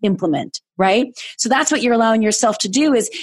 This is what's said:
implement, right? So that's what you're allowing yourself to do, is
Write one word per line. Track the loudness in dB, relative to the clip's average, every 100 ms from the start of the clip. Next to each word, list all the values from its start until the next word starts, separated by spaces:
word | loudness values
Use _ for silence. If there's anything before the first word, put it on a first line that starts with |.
implement, | -2 -2 -2 -2 -4 -12 _ -2
right? | 2 2 0 -6 -14 -6
So | -2
that's | 0 0
what | 0
you're | 2
allowing | 2 2 2
yourself | 0 2 0 0
to | -2
do, | 0 2
is | 2 -2 -8